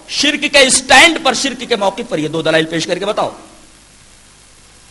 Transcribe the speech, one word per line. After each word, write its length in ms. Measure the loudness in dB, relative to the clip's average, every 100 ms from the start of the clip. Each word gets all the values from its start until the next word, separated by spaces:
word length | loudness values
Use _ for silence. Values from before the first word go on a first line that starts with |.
| -10
شرک 460 | -4 -2 -2 0
کے 60 | 2
اسٹینڈ 600 | 4 2 4 6 6 2
پر، 100 | -2
شرک 360 | -2 -4 -6 -6
کے 60 | -2
موقف 340 | -2 -4 -6
پر 80 | -4
یہ 100 | -4
دو 140 | -2
دلائل 240 | 0 0 0
پیش 200 | -4 -4
کر 140 | -4
کے 60 | -4
بتاؤ۔ 240 | -4 -4 -8 -20 -20 -20 -20 -20 -20 -20 -20 -20 -20 -20 -20 -20 -20 -20